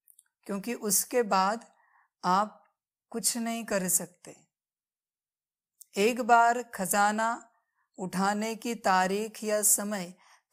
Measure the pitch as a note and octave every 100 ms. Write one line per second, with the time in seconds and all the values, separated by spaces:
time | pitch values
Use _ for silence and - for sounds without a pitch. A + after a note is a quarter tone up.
0 | _ _ _ _ - G3+ G#3+ A#3+ G#3+ -
1 | - B3 G#3+ G3 F#3+ A#3 - _ _ _
2 | _ _ F#3 F#3 G#3+ - _ _ _ _
3 | _ A#3 - A#3+ A3+ A3+ G#3+ G3+ F#3 -
4 | E3+ _ - - _ _ _ _ _ _
5 | _ _ _ _ _ _ _ _ - -
6 | G#3 A#3+ A#3 A#3 A#3 A#3+ A#3+ - F#3 G#3
7 | G#3 G#3+ A3+ B3+ - _ _ _ _ -
8 | F#3 F3+ G3 G#3 A3 A3 A#3+ A#3 G#3 F#3
9 | F#3 G3+ A3 - G#3+ G#3+ G3+ - G#3 G#3
10 | F3 F#3 _ _ _